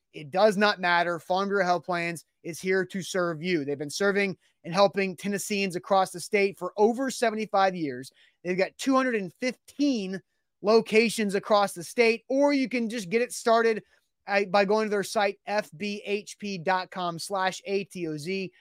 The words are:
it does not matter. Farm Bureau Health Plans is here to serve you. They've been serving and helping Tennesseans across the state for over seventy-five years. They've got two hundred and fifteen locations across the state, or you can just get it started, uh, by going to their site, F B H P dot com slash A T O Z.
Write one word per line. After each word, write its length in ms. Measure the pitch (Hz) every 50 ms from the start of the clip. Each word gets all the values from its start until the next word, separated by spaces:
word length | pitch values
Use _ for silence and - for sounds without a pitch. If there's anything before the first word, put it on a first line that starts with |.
| _ _ -
it 180 | 156 156 139
does 280 | 131 185 208 220 196 196
not 200 | 214 208 202 180
matter. 400 | 185 175 175 170 175 175 175 156
Farm 300 | - - 180 185 196 196
Bureau 160 | 196 202 180
Health 220 | 180 180 170 -
Plans 400 | - 180 170 170 170 170 151 - _ _ _ -
is 160 | 165 165 -
here 240 | - 185 190 190 185
to 180 | 180 - 196 165
serve 400 | - - 190 175 170 165 147 165
you. 220 | 185 180 156 139
They've 140 | 139 143 131
been 100 | 151 143
serving 480 | - - 202 202 190 202 202 190 175 - _ _ _ _ -
and 100 | - 165
helping 420 | 196 202 196 - 196 196 190 175
Tennesseans 580 | - - 202 202 185 - - 214 196 196 190 160
across 360 | 180 - - 202 190 190 -
the 100 | - 175
state 380 | - - - 202 196 202 170 -
for 160 | 180 180 -
over 340 | - 208 226 240 240 277 262
seventy-five 640 | - - 240 226 214 220 220 - - 196 196 196 185
years. 380 | 180 160 139 123 123 135 - - _ _ _ _ _ -
They've 140 | 175 185 180
got 180 | - 160 -
two 180 | - - 269 269
hundred 200 | 262 262 254 233
and 180 | 214 190 170 - _
fifteen 800 | 254 254 226 - _ - - - 285 285 262 220 190 185 190 185 - _ _ _ _ _ _ _
locations 760 | - 202 226 226 - - 208 220 233 226 - - 214 202 185
across 380 | 196 - - 220 202 202 190 -
the 100 | 175 160
state, 400 | - - 240 233 226 226 226 _ -
or 240 | 262 269 285 285 294
you 160 | 277 262 196
can 200 | - 247 233 214
just 220 | 226 247 190 165
get 120 | 202 233 240
it 100 | 226 -
started, 500 | - - 240 226 233 226 226 226 202 - _ _ _ _ _ _ _ _ 190
uh, 160 | 202 202 202
by 200 | 190 175 202 202
going 220 | 190 214 214 220
to 40 | 208
their 120 | 208 202 185
site, 380 | - - 220 202 202 196 - _
F 220 | - 202 214 202 - -
B 240 | 151 202 208 208 208 -
H 340 | 190 208 214 185 - - -
P 200 | 208 202 196 180
dot 320 | 151 190 185 185 180 - -
com 260 | 190 180 175 170 160
slash 420 | - - 202 190 190 190 180 - -
A 200 | 190 196 196 196
T 220 | - - 185 170
O 100 | 160 156
Z. 360 | 151 143 175 190 190 190 175 - _